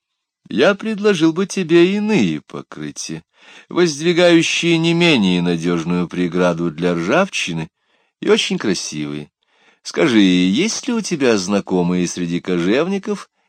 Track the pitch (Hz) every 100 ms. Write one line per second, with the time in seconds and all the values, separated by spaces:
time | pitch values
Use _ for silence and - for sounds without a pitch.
0 | _ _ _ _ - - 160 196 214 202
1 | 208 185 160 160 196 196 160 170 180 202
2 | 214 202 92 76 - - 67 73 76 -
3 | - 80 - _ - - - 160 175 143
4 | 165 170 175 165 165 - 170 165 165 170
5 | 175 139 95 90 87 85 85 85 82 87
6 | 85 90 90 90 90 82 85 78 87 87
7 | 85 151 196 - - 82 78 _ _ _
8 | _ _ - 151 - 185 113 85 - 76
9 | 73 73 76 _ _ _ _ _ - -
10 | 165 113 95 90 92 107 220 - - 233
11 | 196 165 131 107 92 101 - 92 87 90
12 | 87 - 85 85 - 90 87 123 170 196
13 | 202 202 - _